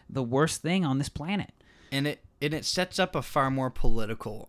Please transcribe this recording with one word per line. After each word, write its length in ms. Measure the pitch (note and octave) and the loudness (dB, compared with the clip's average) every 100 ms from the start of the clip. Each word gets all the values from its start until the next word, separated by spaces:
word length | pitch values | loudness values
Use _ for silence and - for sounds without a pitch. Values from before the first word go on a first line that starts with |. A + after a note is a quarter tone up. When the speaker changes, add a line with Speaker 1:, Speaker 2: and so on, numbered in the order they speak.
| _ | _
Speaker 1:
the 120 | - | -6
worst 400 | B2 C3 E3 - | -2 2 2 0
thing 220 | - F#3+ | -2 0
on 140 | E3 C3+ | 0 0
this 100 | C#3+ | -2
planet." 440 | - D3+ G3+ - _ _ _ - | -6 -6 -6 -6 _ _ _ -8
Speaker 2:
And 140 | C#3 C#3+ | -4 -4
it, 120 | - - _ | -4 -12 _
and 100 | D3 | -4
it 120 | D3+ | -4
sets 340 | - - F3+ - | -4 -2 -2 0
up 160 | F3+ | -2
a 80 | D3+ | -2
far 280 | - D3+ C3 | -4 0 0
more 200 | C3+ C3 | 0 -4
political 760 | - - A2+ G#2+ A2 A2+ G#2+ | 4 6 6 4 -4 -8 -12